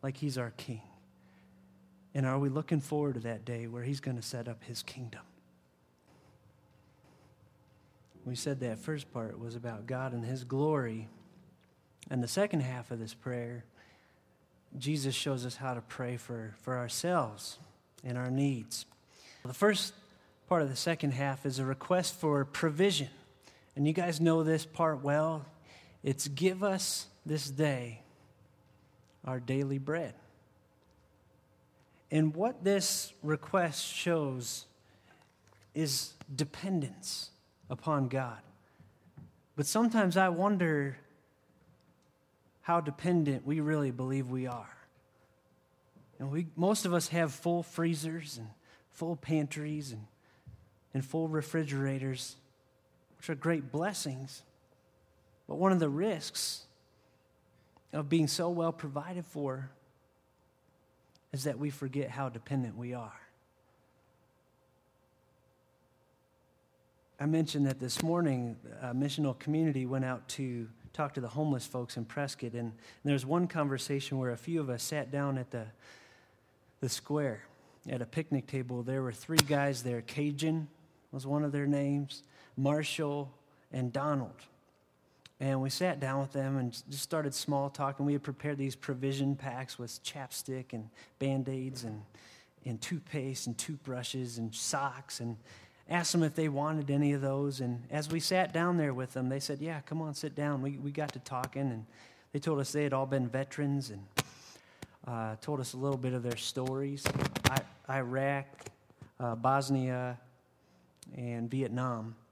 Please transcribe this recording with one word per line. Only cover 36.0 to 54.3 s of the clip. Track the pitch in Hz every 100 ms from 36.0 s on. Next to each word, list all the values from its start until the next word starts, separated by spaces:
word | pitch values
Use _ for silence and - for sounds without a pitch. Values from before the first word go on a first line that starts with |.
| - - - 135
dependence | 147 - 196 185 139 - - - - _ _ _ -
upon | 135 - 147 131
God. | 131 127 110 - - _ _ - _ - - - _ _ -
But | 143
sometimes | 220 233 226 190 170
I | 185
wonder | 170 196 202 170 151 139 131 - _ _ _ _ _ _ _ _ _ _ _ _ _ _ _
how | - 170
dependent | 151 139 170 175 147 131 139
we | 156
really | 151 156 139
believe | 123 131 135 127
we | 127 127
are. | 120 101 - - _ _ _ _ _ _ _ _ _ _ - - -
And | 135
we, | 147 170 -
most | 180 214 185
of |
us | 175 -
have | 170 160
full | 135 170 175
freezers | 170 - 170 160 160 165 147 127
and | 110 - _ - _
full | - 165 160
pantries | - 156 147 151 151 151 139
and, | 110 107 _ _ _ - - - _ _
and | 135
full | 135 165 160
refrigerators, | 156 151 165 147 139 135 135 135 127 - - _ _ _ _ _ _ _ -
which | -
are | 147
great | 156 165 131
blessings. | 143 180 196 151 131 135